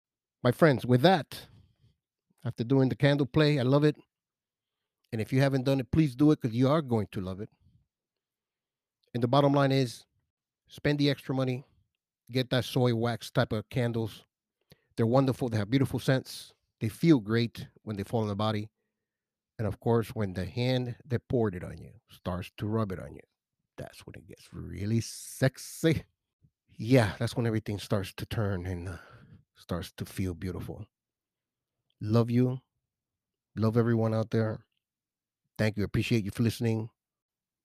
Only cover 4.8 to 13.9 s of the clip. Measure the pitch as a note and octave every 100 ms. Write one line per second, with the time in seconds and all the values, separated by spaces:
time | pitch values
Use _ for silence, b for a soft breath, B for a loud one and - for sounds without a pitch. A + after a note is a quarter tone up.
4.8 | _ _ - A2+ G#2 C3 C#3 C3+ B2+ C3+
5.8 | A#2+ D#3 D#3 A#2+ D3 D3+ B2 A2+ C3 D#3+
6.8 | C3+ A2+ F#2+ A2 F#2 F#2+ A2 _ _ _
7.8 | _ _ _ _ _ _ _ _ _ _
8.8 | _ _ _ A#2+ A#2+ C#3 C#3+ C#3+ C#3 C3+
9.8 | B2 - _ _ _ _ _ _ _ -
10.8 | D3 D3 C#3+ C3+ - C3+ C3 B2+ - _
11.8 | _ _ _ _ - B2 B2 C3 - C#3
12.8 | B2 A2+ A#2 A2+ - - A#2 G#2+ - C3
13.8 | A#2+